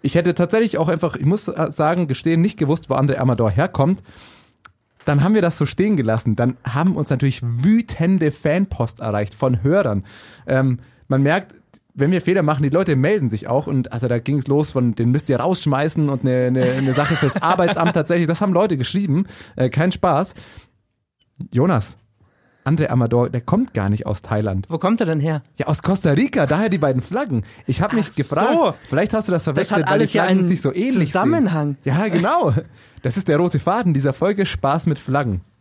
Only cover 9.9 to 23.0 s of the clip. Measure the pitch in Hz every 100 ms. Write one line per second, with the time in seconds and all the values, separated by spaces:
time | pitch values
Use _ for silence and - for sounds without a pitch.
9.9 | 101 - - - - - 131 131 123 -
10.9 | _ _ 131 139 175 196 - _ _ _
11.9 | - 139 185 - 190 151 139 143 156 180
12.9 | 139 139 214 131 104 - 127 - 135 120
13.9 | 120 120 120 117 143 - 143 151 135 123
14.9 | 110 117 135 - 123 139 185 - 135 151
15.9 | 160 151 135 135 127 127 127 127 131 135
16.9 | 131 147 165 143 180 160 185 202 196 170
17.9 | 170 151 175 160 165 202 170 208 156 120
18.9 | 185 202 143 196 - - - 127 - 175
19.9 | - 185 147 196 - - - - _ _
20.9 | _ _ _ _ _ - 120 151 143 104
21.9 | - _ _ _ _ _ _ - 160 151
22.9 | 123